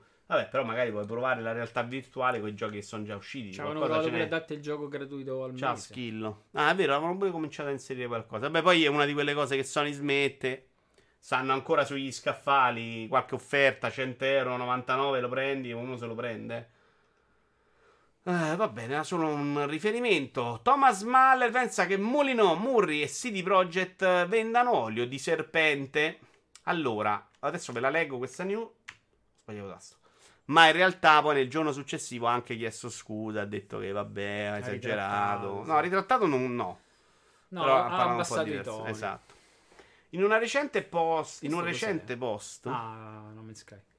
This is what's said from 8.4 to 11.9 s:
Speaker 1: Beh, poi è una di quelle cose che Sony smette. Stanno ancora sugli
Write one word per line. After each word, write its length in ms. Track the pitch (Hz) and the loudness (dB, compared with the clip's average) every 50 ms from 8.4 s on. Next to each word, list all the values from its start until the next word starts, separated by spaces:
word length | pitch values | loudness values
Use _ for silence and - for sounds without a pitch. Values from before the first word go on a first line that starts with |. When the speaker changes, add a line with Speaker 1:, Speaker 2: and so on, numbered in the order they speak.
| 117 147 | -4 0
Speaker 1:
Beh, 140 | 156 165 156 | 0 4 4
poi 200 | 180 180 165 160 | 6 6 6 6
è 40 | 147 | 6
una 180 | 143 147 147 | 6 4 2
di 80 | 143 147 | 2 2
quelle 220 | 147 143 143 143 | 0 0 0 0
cose 200 | 147 147 127 139 | 0 0 0 0
che 80 | 135 131 | -2 -2
Sony 280 | 131 - 156 147 147 | -2 -2 -2 0 0
smette. 800 | 147 143 143 143 143 139 139 139 135 - - 131 127 - - _ _ _ _ _ _ _ _ _ _ _ | -2 -4 -2 0 2 2 2 2 0 -2 -4 -4 -4 -4 -10 _ _ _ _ _ _ _ _ _ _ _
Stanno 340 | - - 139 127 135 135 135 | -4 -2 0 0 2 2 0
ancora 320 | 135 135 - 165 147 139 | 0 0 2 2 2 2
sugli 260 | - | 0